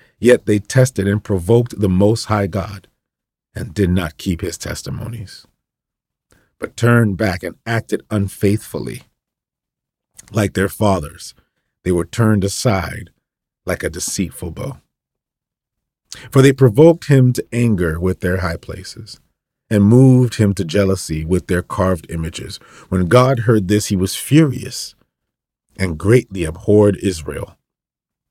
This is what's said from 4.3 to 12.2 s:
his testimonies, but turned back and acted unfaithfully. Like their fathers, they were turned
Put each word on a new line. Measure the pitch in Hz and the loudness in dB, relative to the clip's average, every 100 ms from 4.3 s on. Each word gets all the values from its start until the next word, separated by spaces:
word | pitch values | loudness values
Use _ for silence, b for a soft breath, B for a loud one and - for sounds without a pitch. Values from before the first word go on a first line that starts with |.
| 82 | -4
his | 90 - | -6 -8
testimonies, | - 76 - - - - 95 - _ _ _ _ _ _ _ _ _ _ _ - | -10 -10 -10 -10 -10 -12 -16 -20 _ _ _ _ _ _ _ _ _ _ _ -14
but | - - | -14 -2
turned | 117 120 110 92 | 2 2 2 -2
back | 107 90 | -4 -4
and | 90 - - | -8 -10 -6
acted | 113 - 98 - | -6 -4 -6 -4
unfaithfully. | 107 98 - 101 104 - - - 131 - _ _ _ _ _ _ _ _ _ _ _ - | -4 -4 -2 -2 -2 -6 -10 -10 -14 -18 _ _ _ _ _ _ _ _ _ _ _ -8
Like | 107 107 | -2 -2
their | - 98 | -2 -4
fathers, | - 107 92 71 - - - _ _ _ _ | 0 0 0 -4 -14 -20 -20 _ _ _ _
they | 92 | -2
were | 87 85 | -2 -2
turned | - | 0